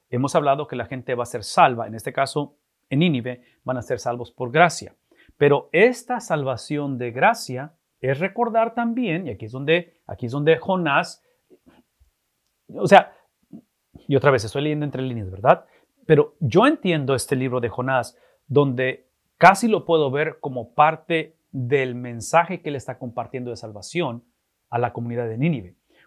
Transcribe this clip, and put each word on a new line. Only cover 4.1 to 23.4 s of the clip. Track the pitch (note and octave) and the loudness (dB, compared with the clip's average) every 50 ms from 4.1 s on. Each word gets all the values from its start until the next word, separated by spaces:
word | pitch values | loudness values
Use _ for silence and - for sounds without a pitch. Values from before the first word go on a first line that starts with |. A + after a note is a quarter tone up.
| A#2+ B2 A#2+ - | -6 -6 -8 -12
por | _ - C3 A#2+ | _ -10 -8 -2
gracia. | A#2+ D#3+ F3 E3 - - G#2 - _ _ _ _ _ _ _ _ _ - | 2 4 4 4 2 -2 -12 -16 _ _ _ _ _ _ _ _ _ 2
Pero | D3 D3 C#3+ C3 - - - | 4 4 4 4 0 0 4
esta | E3 G#3 B3 B3 B3 - - B3 A#3+ | 4 6 6 4 0 -8 -8 -8 -8
salvación | - - E3+ D3+ C#3 C3 B2+ A#2 - - D3+ D3 D3 C#3+ C3+ A#2+ | -4 -4 -4 -2 -2 -2 -4 -6 -6 -6 -6 -4 -4 -4 -6 -6
de | B2 A#2+ | -6 -6
gracia | A2 B2+ D#3 G#3 A#3 - - - B2+ B2 C#3 D#3 _ _ _ _ _ _ | -2 0 2 2 2 0 -4 -10 -10 -10 -10 -12 _ _ _ _ _ _
es | - B2+ C#3 C3+ | -2 -2 -2 -2
recordar | F3 F#3+ F#3+ A#3+ A#3+ A3+ G#3+ A3+ A3+ A#3 A3+ | -2 -6 -2 -2 -2 0 2 0 0 0 -2
también, | A#3+ A#3 A#3 A#3 B3 B3+ G3+ D#3 F3 G3 C3+ | -4 -4 -2 -2 -2 -2 -2 -2 -4 -4 -6
y | |
aquí | G#2+ - A2+ | -10 -10 -12
es | A2 | -12
donde, | A#2+ C3 C#3+ C#3+ D#3+ F3 E3+ _ _ _ _ - | -10 -6 0 0 0 0 0 _ _ _ _ -16
aquí | - - - A#2 | -12 -10 -8 -6
es | |
donde | A#2+ C#3+ D3 D#3 D#3+ D#3+ | -4 0 2 4 2 2
Jonás, | - - F#3+ F#3 F3 D3+ C#3 D#3 F3+ - - _ _ _ _ _ _ _ _ _ _ _ _ _ _ _ _ _ _ _ _ _ _ _ _ _ _ _ _ _ _ - | 2 -2 -2 0 0 0 0 0 0 -2 -8 _ _ _ _ _ _ _ _ _ _ _ _ _ _ _ _ _ _ _ _ _ _ _ _ _ _ _ _ _ _ -16
o | G3+ C4+ G3+ F3 | -8 -2 4 8
sea, | G3 G3 - - - _ _ _ _ _ _ _ - - _ _ _ _ _ _ _ - _ - | 8 8 8 6 -8 _ _ _ _ _ _ _ -20 -20 _ _ _ _ _ _ _ -14 _ 0
y | C#3 | 0
otra | C3+ - C#3+ | 2 4 4
vez, | C3+ B2 G#2 | 2 2 0
estoy | G#2+ - C#3+ | -2 -6 -4
leyendo | D3 D3+ D3+ D3+ D3 | -4 -2 -2 -4 -4
entre | D3 - C3 | -6 -6 -6
líneas, | C3 C3 A#2+ A2+ G2+ F#2 | -6 -6 -6 -8 -8 -10
¿verdad? | F#2+ F#2+ G#2 C3+ D#3+ - - _ _ _ _ _ _ _ _ | -8 0 4 4 4 4 2 _ _ _ _ _ _ _ _
Pero | - D#3+ C#3+ D3 - _ - | 2 4 4 4 2 _ -4
yo | E3+ A#2+ G2+ F3+ A3+ C#4+ | -2 2 4 4 4 4
entiendo | D#4 C#4+ - F#3 E3+ D#3 C#3 B2 - | 2 0 -2 -2 -2 0 0 0 -2
este | B2 - - C#3+ | -2 -2 -2 -4
libro | C3 B2+ C3 B2 B2+ | -2 -2 -2 -4 -2
de | A#2 A2+ | -4 -4
Jonás, | - - B2 C3 C3+ B2+ A#2 - - _ _ _ _ _ _ - | -6 -4 -4 -2 -2 -2 -2 -4 -10 _ _ _ _ _ _ 0
donde | C3 C#3+ C#3+ C#3 B2 A#2+ C3 B2+ B2 - _ _ _ _ _ _ _ - | 2 2 2 2 0 -2 -2 -4 -4 -6 _ _ _ _ _ _ _ 6
casi | - F3 G3+ G3+ A#3+ A3+ | 6 6 6 6 2 0
lo | G#3+ E3+ - | 0 0 0
puedo | - E3 D#3+ D3+ C3+ | 2 2 2 2 2
ver | B2+ C#3+ D#3 D#3 - - | 0 -2 -2 -2 -4 -8
como | - D3 B2+ B2+ A#2 - - | -10 -10 -8 -8 -10 -6 2
parte | - D3 D#3 D#3+ D#3 _ - E3+ D#3+ D#3 D#3+ _ _ _ _ | 4 4 4 4 -2 _ -2 -2 -2 -2 -4 _ _ _ _
del | - C3+ B2 A#2+ C#3+ C#3 C3 B2+ B2 | -8 -6 -4 0 2 0 0 0 -4
mensaje | B2 B2 B2 A#2 A#2 G2+ - - E3 E3+ E3+ F#3 E3+ | -8 -10 -10 -10 -10 -6 0 2 2 2 2 -2 -8
que | - D#3 | -8 -8
él | C#3+ | -8
está | C3+ - - B2 - | -8 -8 -10 -12 -12
compartiendo | C3 A#2+ A#2 - A2+ - - B2+ | -12 -12 -8 -8 -10 -8 -8 -10